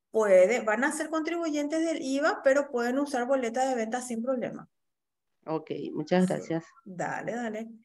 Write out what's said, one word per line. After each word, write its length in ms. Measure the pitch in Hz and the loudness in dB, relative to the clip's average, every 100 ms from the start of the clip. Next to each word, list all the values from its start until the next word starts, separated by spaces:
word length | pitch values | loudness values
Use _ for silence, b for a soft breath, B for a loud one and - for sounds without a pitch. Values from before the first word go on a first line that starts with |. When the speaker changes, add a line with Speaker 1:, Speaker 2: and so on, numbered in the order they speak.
| _ | _
Speaker 1:
Puede, 500 | 220 208 185 185 240 | 0 6 8 8 4
van 240 | 214 220 | 0 0
a 80 | 285 | 0
ser 160 | 294 311 | -2 -4
contribuyentes 760 | 320 311 339 330 294 294 320 | -4 -2 -2 -2 -2 -2 -2
del 180 | 330 320 | -2 -2
iva, 400 | 262 269 320 415 | -2 0 0 2
pero 260 | 269 277 277 | 4 2 2
pueden 280 | 240 240 269 | -2 0 0
usar 280 | 277 247 247 | -2 -2 0
boleta 420 | 269 233 233 262 | 0 0 0 0
de 60 | |
venta 260 | 247 220 233 | 0 -2 -4
sin 200 | 226 226 | -4 -6
problema. 460 | 240 254 185 - - _ _ _ _ _ _ _ - | -4 -4 -4 -8 -16 _ _ _ _ _ _ _ -8
Speaker 2:
Ok, 240 | 156 156 143 143 | -6 -6 -8 -8
muchas 340 | 151 151 180 185 | -8 0 2 4
Speaker 1:
Sí. 60 | |
Speaker 2:
gracias. 300 | 151 - 160 - - | 0 -4 -6 -6 -16
Speaker 1:
Dale, 480 | 202 175 147 147 165 | -16 -8 -6 -6 -6
dale. 360 | 233 233 214 226 226 | -6 -6 -8 -10 -16